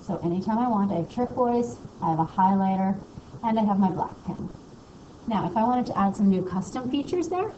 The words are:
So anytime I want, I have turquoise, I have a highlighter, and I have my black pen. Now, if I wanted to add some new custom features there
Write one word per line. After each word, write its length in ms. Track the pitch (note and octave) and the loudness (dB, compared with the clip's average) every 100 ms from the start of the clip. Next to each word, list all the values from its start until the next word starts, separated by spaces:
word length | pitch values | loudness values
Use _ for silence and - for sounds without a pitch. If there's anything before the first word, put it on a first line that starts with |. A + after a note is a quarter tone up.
| - | -6
So 140 | F3+ | -4
anytime 360 | E3+ F3 G3+ A3 | -2 -2 0 0
I 80 | B3 | 2
want, 240 | G#3 G3+ | 2 0
I 40 | E3+ | 0
have 140 | E3 | -4
turquoise, 680 | - B3 B3 A#3+ A#3+ A#3+ - - - | -2 -4 0 2 2 0 -6 -14 -4
I 100 | E3+ | -2
have 80 | D#3+ | 0
a 60 | D#3 | 0
highlighter, 720 | - F#3+ G3 F#3+ F#3+ F#3+ G3 - - - - | 4 4 6 2 2 0 -2 -6 -18 -16 -6
and 160 | A#3 A3 | 0 2
I 40 | |
have 160 | G#3 G3 | 2 4
my 100 | F#3+ | 4
black 220 | D3+ - - - | 2 -4 -6 -10
pen. 240 | - - - - - - - - - - | -8 -10 -12 -20 -20 -20 -20 -20 -12 -2
Now, 220 | G#3+ - | 0 0
if 80 | A3+ | 2
I 60 | |
wanted 240 | A3+ B3 - | 2 2 0
to 100 | - | 0
add 180 | G3 G3 | 0 4
some 140 | G3+ | 4
new 140 | F#3 | 4
custom 480 | - F3+ F#3+ B3+ B3+ | 0 -4 -4 -6 -2
features 360 | C#4+ C#4 F4+ D#4+ | -2 -2 -2 0
there 240 | F4+ G#4+ | -2 -2